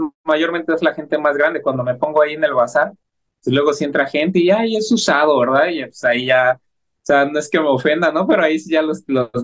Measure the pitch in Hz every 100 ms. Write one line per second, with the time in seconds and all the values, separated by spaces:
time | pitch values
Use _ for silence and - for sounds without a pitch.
0 | 156 _ 156 156 170 170 160 160 160 151
1 | 151 151 147 143 156 165 139 131 123 123
2 | 151 151 151 151 151 127 120 147 156 -
3 | _ _ _ _ - 135 147 143 147 139
4 | 135 147 160 185 175 214 226 214 214 233
5 | - 143 156 139 120 135 170 160 123 -
6 | 127 120 127 127 127 127 _ _ _ _
7 | - 139 139 151 147 170 151 131 151 156
8 | 170 151 190 202 160 156 160 156 156 151
9 | - 131 120 123